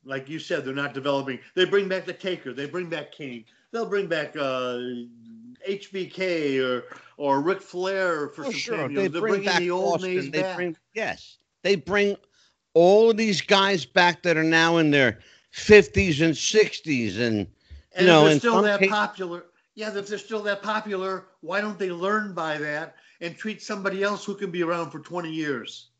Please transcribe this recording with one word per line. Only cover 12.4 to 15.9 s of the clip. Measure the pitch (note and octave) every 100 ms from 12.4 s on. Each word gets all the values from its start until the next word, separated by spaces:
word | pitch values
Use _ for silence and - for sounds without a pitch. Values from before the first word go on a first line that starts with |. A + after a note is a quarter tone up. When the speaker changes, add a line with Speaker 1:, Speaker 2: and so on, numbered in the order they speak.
| _ _ _
Speaker 2:
all | E3 F3 G#3 A3+
of | A3
these | A3 E3
guys | - G3 G3 F#3+ C3
back | - F3 E3+
that | F3 D#3+
are |
now | D#3+ E3 E3 E3+
in | D#3
their | C#3+ B2+ G#2+ _ _ _
fifties | - - G#3 -